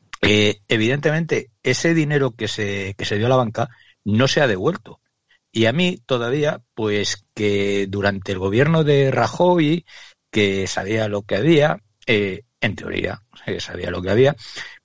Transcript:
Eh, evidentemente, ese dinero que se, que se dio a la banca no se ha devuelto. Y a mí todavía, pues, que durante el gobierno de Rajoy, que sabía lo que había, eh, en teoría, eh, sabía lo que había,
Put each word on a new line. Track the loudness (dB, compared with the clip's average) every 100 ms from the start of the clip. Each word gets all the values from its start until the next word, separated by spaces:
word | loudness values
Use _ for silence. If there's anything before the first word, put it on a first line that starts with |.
| _ -4
Eh, | 0 2 2 0 -2
evidentemente, | 0 0 0 0 -2 -2 -4 -4 _
ese | -2 0 2
dinero | 2 2 0 0 -2
que | -6
se, | -4 -4 -4 -6 -8
que |
se | -4 0
dio | 2
a |
la |
banca | 2 2 -2 -6 -8 _ _
no | -2 2 2
se | 2
ha | 2
devuelto. | 2 -2 -4 -10 -20 _ _ _ _ _
Y | 0 2
a |
mí | 2 0 -2 -4
todavía, | -2 0 -2 -2 -4 -10
pues, | -6 -2 0 -2 -6 _
que | -4 0 0 0 -2 -2
durante | -2 -2 -2 -6
el | -4
gobierno | 0 2 2 2
de | 4 4 2
Rajoy, | 2 -2 2 2 4 2 0 -4 -20 -20 _ _
que | 0 2 0 -2
sabía | -4 -4 -2 -2
lo | -4
que | -4 0
había, | 4 4 4 0 _ _ 0
eh, | 0 0 -4 -12 _
en | -4
teoría, | -4 -6 -6 -4 -6 _ -14 -8
eh, | -8
sabía | -8 -8 -8
lo | -6
que | 0
había, | 4 4 2 -8 -16 -16 -18